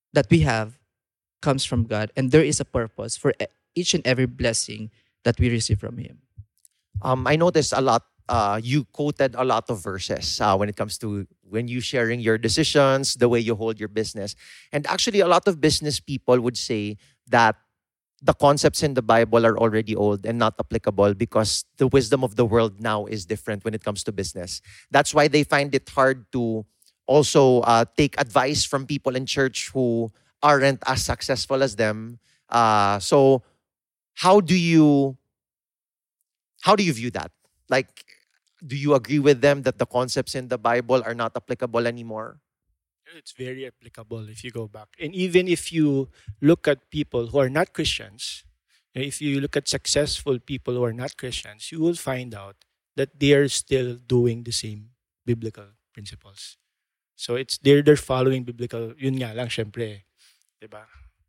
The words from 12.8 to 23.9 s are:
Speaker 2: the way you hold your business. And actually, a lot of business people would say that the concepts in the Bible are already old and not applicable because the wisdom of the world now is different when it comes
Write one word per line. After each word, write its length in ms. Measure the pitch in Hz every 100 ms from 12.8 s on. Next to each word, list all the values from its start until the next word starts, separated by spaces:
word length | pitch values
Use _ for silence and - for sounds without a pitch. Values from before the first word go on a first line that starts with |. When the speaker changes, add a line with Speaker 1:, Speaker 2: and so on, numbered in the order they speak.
| 135 135 135 127
Speaker 2:
the 120 | 123
way 120 | 120
you 160 | 113 107
hold 240 | 113 107
your 100 | 107
business. 460 | 107 107 107 101 - - - -
And 160 | 147 147
actually, 320 | 185 - 202
a 80 | 175
lot 200 | 180 202
of 120 | 160
business 400 | 156 - 151 123
people 400 | - 135 - 123
would 180 | 120 120
say 400 | - 110 104 104 _ _ -
that 300 | 120 113 - _ _ _ _ _ _
the 120 | 135
concepts 500 | - 143 147 151 -
in 100 | 147
the 80 | 127
Bible 440 | 110 113 113 117 113
are 120 | 101
already 380 | 113 107 107 98
old 300 | 104 101 107
and 140 | 117
not 160 | 113 -
applicable 540 | - 113 107 98 101 98
because 500 | 117 110 107 - - -
the 100 | 131
wisdom 360 | 139 110 135
of 120 | 127 107
the 100 | 113
world 340 | 117 113 98
now 260 | 113 107 101
is 200 | 110 87
different 400 | 107 - 104 113
when 80 |
it 100 | 107
comes 200 | 110